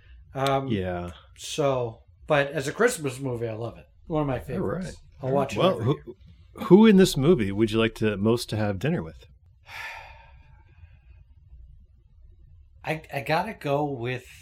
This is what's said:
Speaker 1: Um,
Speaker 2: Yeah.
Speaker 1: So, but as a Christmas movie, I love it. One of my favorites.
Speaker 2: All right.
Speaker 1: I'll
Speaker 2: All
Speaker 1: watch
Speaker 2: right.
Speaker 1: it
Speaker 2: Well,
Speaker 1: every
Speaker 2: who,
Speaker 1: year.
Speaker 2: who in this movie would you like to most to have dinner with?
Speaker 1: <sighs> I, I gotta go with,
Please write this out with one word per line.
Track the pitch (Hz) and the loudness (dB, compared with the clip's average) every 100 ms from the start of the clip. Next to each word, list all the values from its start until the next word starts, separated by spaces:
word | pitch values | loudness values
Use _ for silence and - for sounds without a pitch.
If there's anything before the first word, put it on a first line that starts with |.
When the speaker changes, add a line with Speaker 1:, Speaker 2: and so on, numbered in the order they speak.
| - - - | -20 -20 -14
Speaker 1:
Um, | 135 135 139 135 | -4 0 0 -2
Speaker 2:
Yeah. | 104 90 87 87 87 - - | -4 -2 -6 -8 -12 -20 -20
Speaker 1:
So, | - - 143 127 120 - _ _ - | -12 -2 -2 0 -4 -10 _ _ 0
but | 147 139 | 0 0
as | 156 135 | -4 -8
a | |
Christmas | - 233 175 143 123 | 0 0 0 -6 -6
movie, | 135 120 117 | -8 -6 -6
I | |
love | 110 117 - | -8 -10 -12
it. | - _ - | -20 _ -6
One | 156 | -2
of | 143 | -2
my | 127 | -4
favorites. | - 170 95 175 180 | -6 -6 -4 -4 -8
Speaker 2:
All | |
right. | - - - | -12 -20 -10
Speaker 1:
I'll | 131 | -2
Speaker 2:
All | |
Speaker 1:
watch | 139 131 - | 0 0 2
Speaker 2:
right. | |
Speaker 1:
it | 170 | 2
Speaker 2:
Well, | 185 | 2
Speaker 1:
every | |
Speaker 2:
who, | 110 151 - | -2 -2 -6
Speaker 1:
year. | - - - - - - | -20 -20 -20 -20 -14 6
Speaker 2:
who | 185 220 | 8 10
in | 190 | 8
this | 185 - | 6 4
movie | 135 175 98 | 4 4 2
would | 98 117 | 0 0
you | 110 | 2
like | 113 - | 0 0
to | 107 101 | -2 0
most | 107 117 - | 0 0 -2
to | 107 | -4
have | 104 98 | -2 -2
dinner | 135 165 | -2 -4
with? | 123 - - - _ _ - | -6 -14 -20 -20 _ _ -20
Speaker 1:
<sighs> | - - - - - - - - - - - - - _ - - - - - - - - _ _ - - - - - - - | -16 -14 -16 -20 -20 -20 -20 -20 -20 -20 -20 -20 -20 _ -20 -20 -20 -20 -20 -20 -20 -20 _ _ -20 -20 -20 -20 -20 -20 -16
I, | - 127 - | -8 -8 -8
I | 139 | -10
gotta | 123 160 190 | -2 -2 -2
go | 202 147 143 | -8 -4 -2
with, | 147 131 117 127 - - | -2 -4 -6 -8 -12 -20